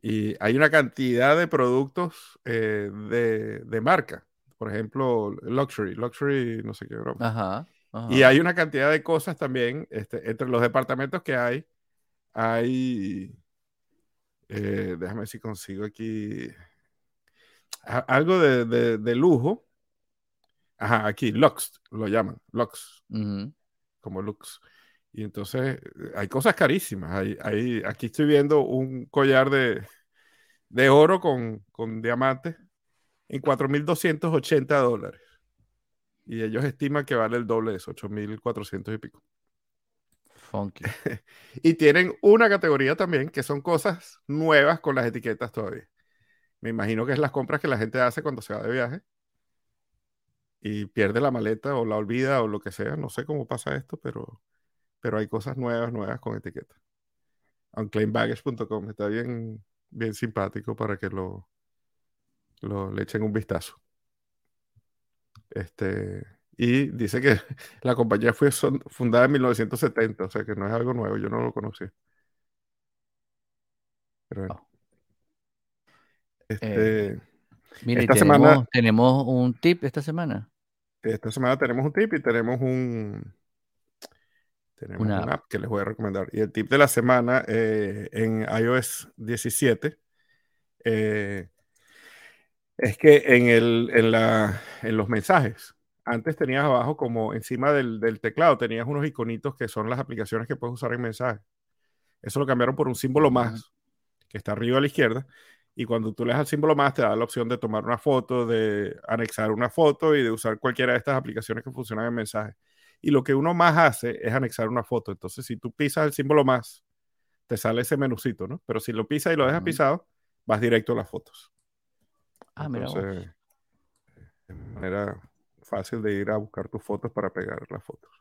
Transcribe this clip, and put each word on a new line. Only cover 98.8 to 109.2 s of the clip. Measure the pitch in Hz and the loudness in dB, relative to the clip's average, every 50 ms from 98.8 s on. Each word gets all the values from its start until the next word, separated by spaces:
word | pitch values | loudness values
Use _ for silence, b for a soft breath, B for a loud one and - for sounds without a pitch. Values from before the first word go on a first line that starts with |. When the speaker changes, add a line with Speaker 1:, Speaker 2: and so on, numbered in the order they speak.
| 117 | -4
Speaker 1:
unos | 120 147 143 143 | -4 -4 -4 -4
iconitos | 156 143 - 120 117 117 113 - 143 135 | -4 -4 -6 -6 -6 -6 -6 -8 -10 -8
que | _ 123 110 | _ -8 -8
son | - 110 107 110 | -6 -6 -4 -4
las | 120 127 | -4 -6
aplicaciones | 135 131 123 107 110 98 - 113 117 - | -6 -8 -8 -8 -8 -6 -4 -6 -6 -6
que | 135 | -8
puedes | - - 120 123 | -8 -8 -10 -10
usar | 117 135 120 120 | -6 -6 -6 -4
en | 120 123 | -4 -6
mensajes. | 117 110 - 123 127 110 104 _ _ _ _ _ _ _ _ _ _ _ _ _ _ _ _ - | -8 -6 -4 -4 -4 -4 -6 _ _ _ _ _ _ _ _ _ _ _ _ _ _ _ _ -16
Eso | - - 139 | -6 -4 -2
lo | 143 | 0
cambiaron | 131 135 123 123 120 131 | 0 2 2 2 0 0
por | 135 151 131 | 0 -2 -2
un | 123 | -2
símbolo | 110 - 131 127 147 156 143 | -4 -4 0 2 4 4 4
Speaker 2:
Ujú. | 123 | 4
Speaker 1:
más, | 127 123 117 110 113 - _ _ _ _ _ _ _ _ _ _ _ _ _ | 4 0 0 -4 -8 -14 _ _ _ _ _ _ _ _ _ _ _ _ _
que | _ 107 | _ -12
está | - - 104 | -6 -6 -6
arriba | 101 113 117 127 135 | -4 -2 0 2 2
a | |
la | 143 | 2
izquierda, | 143 - - 143 113 113 131 135 b b b b b b b b b _ | 0 2 2 2 2 2 -2 -6 b b b b b b b b b _
y | - 123 | -10 -4
cuando | 110 117 117 110 110 110 | -2 -2 -2 -2 -4 -6
tú | - 117 | -4 -2
le | 120 120 | -2 0
das | 135 | 0
al | 147 | 0
símbolo | 139 - 147 147 156 156 | -2 -2 0 2 2 4
más, | 147 139 139 135 | 4 4 2 2
te | - 131 | 2 2
da | 107 107 | 2 2
la | 110 117 | 0 -2
opción | 117 - 123 120 113 | -2 -2 -6 -4 -4
de | 123 | -4
tomar | 117 - 113 107 107 104 | -4 -4 -4 -4 -4 -2
una | 117 120 117 | -2 -4 -2
foto, | - 151 139 131 110 - 127 127 120 | 2 2 2 2 2 0 -2 -2 0
de | 113 117 110 110 110 104 104 104 - - - - | 0 0 0 2 0 0 -2 -2 -4 -6 -10 -6
anexar | - 110 113 | -4 -2 -2